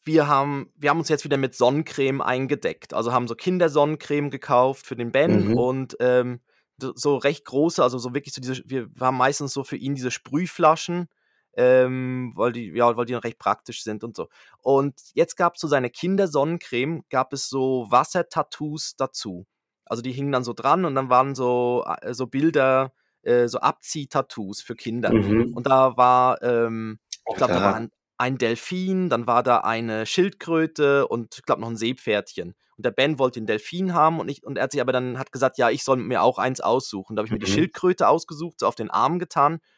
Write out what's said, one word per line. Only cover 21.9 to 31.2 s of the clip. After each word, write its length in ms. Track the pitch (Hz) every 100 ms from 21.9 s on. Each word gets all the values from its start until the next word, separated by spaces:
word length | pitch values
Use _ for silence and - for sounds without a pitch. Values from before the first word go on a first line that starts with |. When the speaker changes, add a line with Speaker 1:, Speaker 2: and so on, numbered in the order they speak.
| 85
Speaker 1:
äh, 120 | 101
so 120 | 120
Bilder, 680 | 123 135 160 147 131 131 131 _ _ _
äh, 260 | - 123 120
so 120 | 113
Abziehtattoos 1000 | 139 - - 156 139 143 131 - 98 107
für 140 | -
Kinder. 380 | 113 117 120 110
Speaker 2:
Mhm. 400 | 113 101 110 120
Speaker 1:
Und 140 | - 135
da 280 | 131 131
war, 460 | 120 123 127 127 123
ähm, 560 | 123 120 117 113 110 110 _ - -
ich 60 |
glaub, 140 | 104 -
da 60 |
Speaker 2:
Alter. 100 | 90 98
Speaker 1:
war 80 |
ein, 140 | 110 113 _ _ -
ein 200 | 123 131
Delfin, 720 | 117 117 - 185 185 190 180
dann 180 | 120 117
war 160 | 120
da 140 | 127 120
eine 480 | - 113 117 110
Schildkröte 1000 | 110 - 190 - - 165 160 160 143 143 131
und 280 | 120